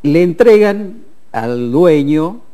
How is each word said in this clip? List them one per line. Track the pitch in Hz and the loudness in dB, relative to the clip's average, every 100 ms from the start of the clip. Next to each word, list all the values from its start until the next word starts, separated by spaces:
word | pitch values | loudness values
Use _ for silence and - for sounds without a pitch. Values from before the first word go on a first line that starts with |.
le | 147 160 | 0 2
entregan | 180 165 233 214 208 202 196 - - - - | 0 2 4 6 2 -2 -10 -14 -20 -20 -12
al | 113 113 123 123 | -8 -6 -6 -4
dueño | 135 175 151 143 151 160 233 - | 2 2 2 0 -2 -4 -10 -20